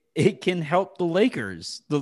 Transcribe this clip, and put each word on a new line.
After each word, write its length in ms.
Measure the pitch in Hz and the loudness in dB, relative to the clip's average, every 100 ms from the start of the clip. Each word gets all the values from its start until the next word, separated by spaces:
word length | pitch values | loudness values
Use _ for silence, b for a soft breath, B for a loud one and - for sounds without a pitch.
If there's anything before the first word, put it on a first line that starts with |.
| _ - | _ 2
it 240 | 165 202 | 2 2
can 200 | - 180 | -2 -2
help 380 | 151 175 190 - | 0 0 0 -2
the 60 | 175 | 0
Lakers. 760 | 175 240 160 104 87 - - - | 2 2 0 -6 -8 -12 -14 -4
The, 120 | 147 | -4